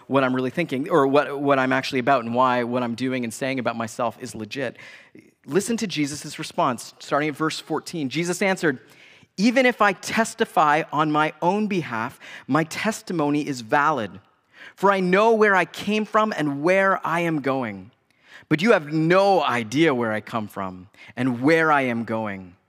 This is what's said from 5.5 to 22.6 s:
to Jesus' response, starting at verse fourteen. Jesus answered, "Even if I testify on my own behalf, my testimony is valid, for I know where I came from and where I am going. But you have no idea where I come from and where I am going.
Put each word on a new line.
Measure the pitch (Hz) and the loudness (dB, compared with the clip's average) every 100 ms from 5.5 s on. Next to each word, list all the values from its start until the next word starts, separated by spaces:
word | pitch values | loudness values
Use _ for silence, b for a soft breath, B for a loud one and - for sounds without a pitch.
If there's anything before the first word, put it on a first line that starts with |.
| 151 202 226 | -4 -2 -4
to | 214 | -4
Jesus' | 151 143 147 156 - | -4 -4 -6 -12 -12
response, | 156 - 156 117 - - | -8 -2 -2 -2 -8 -18
starting | - 143 151 | -4 -2 -2
at | 139 | -2
verse | 156 - | -4 -4
fourteen. | - 151 - 175 139 | -6 -8 -6 -8 -6
Jesus | 135 170 175 | -4 -4 -2
answered, | 202 185 170 131 B B B B B - | 0 0 0 -2 B B B B B 0
"Even | 214 247 | 2 4
if | 247 240 | 2 4
I | 202 | 2
testify | - - - 220 - 220 - 151 147 160 | 2 -2 -2 -2 -2 -2 2 4 2 0
on | 147 156 | -2 0
my | 151 156 - | 2 0 0
own | 170 202 214 | -2 0 -2
behalf, | 190 131 113 117 - B B - | -2 -4 -4 -6 -8 B B 0
my | 139 | 0
testimony | 160 - 208 220 - 175 147 147 143 | 0 -2 -4 -6 -6 -2 0 0 -2
is | 131 | -8
valid, | 110 147 147 147 104 95 - _ _ B B | -2 2 2 0 -4 -10 -20 _ _ B B
for | - 190 | 0 2
I | 196 | 2
know | 180 185 226 | 2 4 4
where | 226 214 | 4 4
I | 190 170 | 4 2
came | - - 214 | -4 -2 -2
from | 214 214 220 196 | 0 0 0 0
and | 151 139 | -2 0
where | 151 190 196 185 143 | 2 4 4 0 -2
I | 165 | -2
am | 170 156 | -2 -2
going. | 131 135 120 98 95 _ _ B B B B | -2 -2 -4 -8 -16 _ _ B B B B
But | 151 | 0
you | 208 | 4
have | 202 147 | 4 2
no | 156 160 185 202 190 | 0 4 6 6 4
idea | 139 123 110 127 165 | 2 0 -2 2 2
where | 127 117 | 2 0
I | 107 | -2
come | 104 117 104 | -4 -6 -6
from | - 95 92 92 B B | -6 -8 -10 -18 B B
and | - 127 120 | -4 -2 0
where | 135 165 160 | 2 4 4
I | 147 | 2
am | 131 117 | 2 -4
going. | 113 113 110 98 90 87 | -4 -4 -4 -8 -14 -20